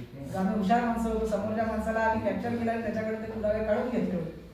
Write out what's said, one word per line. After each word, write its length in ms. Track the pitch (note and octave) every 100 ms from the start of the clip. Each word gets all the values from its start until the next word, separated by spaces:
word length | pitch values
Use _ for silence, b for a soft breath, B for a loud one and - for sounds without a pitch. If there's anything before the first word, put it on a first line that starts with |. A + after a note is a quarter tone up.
| - - C#3+
तर 40 | F#3+
आम्ही 200 | F#3+ G#3+
हुशार 220 | F#3+ A#3+
माणसं 300 | A#3 A3 A3+
होतो, 160 | G#3+ A3
समोरच्या 380 | G3 G#3+ A3
माणसाला 360 | A3 A3 A3+ A3
आम्ही 280 | A3 A3 G#3+
कॅप्चर 200 | F#3+ A#3+
केलं 220 | A#3 A3+
आणि 120 | A3+
त्याच्याकडे 340 | G#3+ G#3 A3 A3
ते 160 | A3
पुरावे 320 | G#3+ G#3 G#3+
काढून 260 | G#3+ G#3+ A#3+
घेतले 260 | G3+ F3+ F3
होते. 280 | D#3+ - -